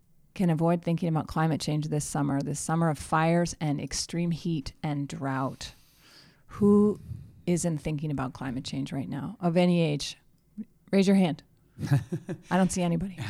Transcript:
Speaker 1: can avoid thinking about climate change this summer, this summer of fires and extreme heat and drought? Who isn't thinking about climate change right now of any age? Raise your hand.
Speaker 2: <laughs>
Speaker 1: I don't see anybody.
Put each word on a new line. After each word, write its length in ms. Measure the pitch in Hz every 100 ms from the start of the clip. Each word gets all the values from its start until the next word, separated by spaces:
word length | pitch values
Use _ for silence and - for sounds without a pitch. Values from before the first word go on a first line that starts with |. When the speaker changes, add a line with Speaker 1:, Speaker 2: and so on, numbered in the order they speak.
| _ _ _ -
Speaker 1:
can 140 | 180
avoid 320 | 156 165 170
thinking 260 | 170 165 170
about 160 | 160 -
climate 320 | - 160 165
change 280 | - 151 156
this 180 | 151 -
summer, 360 | 156 143 139
this 180 | 143 147
summer 300 | - 160 170
of 100 | 151
fires 560 | - 160 165 170 170 -
and 220 | 151 139
extreme 480 | - - - 170 175
heat 440 | 165 175 160 - -
and 240 | 156 147 139
drought? 640 | 165 135 135 131 - - - _ _ - - - _ -
Who 540 | - - 208 208 - - - - - -
isn't 320 | 175 175 151
thinking 320 | - 151 156
about 220 | 139 131
climate 320 | - 135 123 135
change 280 | 139 143
right 160 | 143 123
now 260 | 143 165 208
of 160 | 175 165
any 240 | 180 175
age? 360 | 160 147 - - _ _ _ - 214 _ -
Raise 160 | 196 190
your 80 | 196
hand. 260 | 180 - - _ _ -
Speaker 2:
<laughs> 100 | - 143 - - - 170 -
Speaker 1:
I 60 | 180
don't 140 | 185
see 120 | 190
anybody. 340 | 175 170 196 180 104